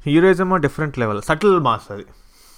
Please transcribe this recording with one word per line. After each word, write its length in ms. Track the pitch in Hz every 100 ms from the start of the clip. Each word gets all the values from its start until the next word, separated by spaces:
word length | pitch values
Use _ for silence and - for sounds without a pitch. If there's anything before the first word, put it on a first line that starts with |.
| 147
హీరోయిజం 540 | 160 190 180 190 185
డిఫరెంట్ 380 | 143 - 151 123
లెవెల్, 220 | 110 104
సటిల్ 380 | - 156 208 180
మాస్ 320 | 127 110 -
అది. 140 | 101 - - _ _ _